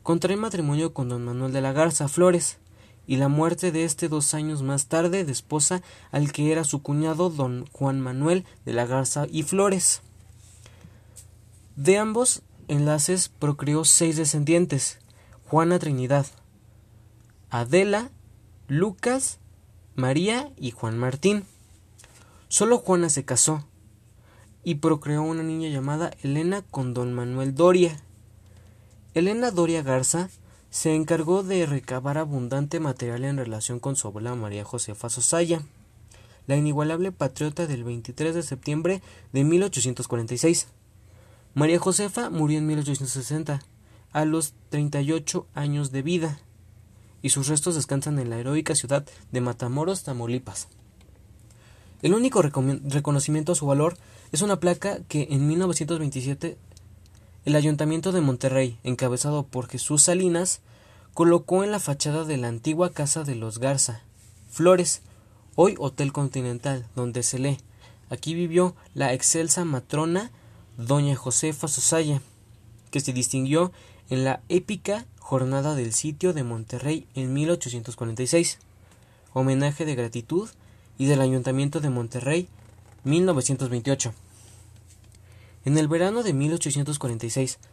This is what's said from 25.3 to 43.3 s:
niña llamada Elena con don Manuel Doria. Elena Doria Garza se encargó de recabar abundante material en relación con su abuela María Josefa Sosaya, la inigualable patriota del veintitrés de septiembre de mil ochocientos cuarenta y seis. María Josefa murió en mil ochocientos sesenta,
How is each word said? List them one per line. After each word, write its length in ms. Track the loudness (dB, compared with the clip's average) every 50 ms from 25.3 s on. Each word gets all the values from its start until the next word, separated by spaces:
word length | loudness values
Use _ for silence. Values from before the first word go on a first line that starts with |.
| -2 -4 -4
niña 240 | -4 -4 -4 -4 -4
llamada 440 | -4 -4 -2 -2 -2 -2 -4 -4 -6 -6
Elena 400 | -4 -2 0 0 0 0 -2 -2
con 320 | -6 -6 -6 -4 -4 -2 -2
don 200 | -2 -4 -2 -4
Manuel 400 | -4 -4 -4 -4 -2 -2 -2 2
Doria. 460 | 4 6 6 8 6 6 4 2 -4 -14 -20 -20 -20 -20 -20 -20 -20 -20 -20 -20 -20 -20 -20 -20 -20 -20 -20 -20 -20 -20 -6 -2
Elena 380 | 0 2 2 2 0 0 0
Doria 320 | 2 2 2 2 2 0 0
Garza 460 | 0 0 0 2 0 0 0 -2 -4 -8 -14 -20 -20 -20 -20 -20 _
se 260 | -8 -2 0 2 2
encargó 480 | 2 2 2 0 0 2 2 2 2 2
de 240 | 0 0 0 2 2
recabar 500 | 0 -2 -2 -4 -6 -4 -2 -2 -2 -2
abundante 600 | -2 -2 -2 -4 -2 -2 -2 -2 -2 -2 -2 -2
material 460 | -2 -2 -2 -2 -4 -6 -4 -4 -4
en 120 | -2 -2 -2
relación 420 | -4 -4 -6 -6 -6 -6 -6 -6
con 160 | -4 -4 -2
su 120 | -2 -4 -4
abuela 260 | -6 -8 -6 -6 -6
María 300 | -6 -6 -6 -6 -8 -8
Josefa 460 | -8 -8 -8 -8 -8 -8 -10 -8 -8
Sosaya, 520 | -4 -2 0 0 2 2 2 2 0 -2 -4 -8 -18 -20 -20 -20 _ -20 -20 -20 -20 -20 -20 -20 -20 -12 -4 0
la 80 | 0
inigualable 560 | 2 2 2 0 0 0 0 0 -2 -2 -4
patriota 560 | -2 -2 -4 -4 -2 -4 -4 -4 -2 -4 -4 -4
del 160 | -4 -4 -6
veintitrés 500 | -6 -8 -8 -10 -10 -6 -4 -2 -2 -2
de 80 | -2
septiembre 640 | -4 -4 -8 -8 -4 -4 -2 0 0 0 -2 -2 -4 -10 -20 -20 -14 -4 0
de 100 | 2 4
mil 180 | 6 6 4 4
ochocientos 440 | 2 0 -2 -2 -2 -2 -4 -4 -4
cuarenta 260 | -4 -4 -2 -4 -2
y 40 | 2
seis. 280 | 2 2 2 2 0 -6 -12 _ _ -20 -20 -20 -20 -20 -20 -20 -20 -20 -20 -20 -20 -6 0
María 240 | 2 4 4 4 2
Josefa 540 | 2 2 0 0 0 -2 -4 -4 -6 -4
murió 260 | -2 0 2 2 2 2
en 80 | 0
mil 140 | 0 0 0
ochocientos 320 | -2 -2 -4 -4 -4 -6
sesenta, 500 | -6 -6 -6 -4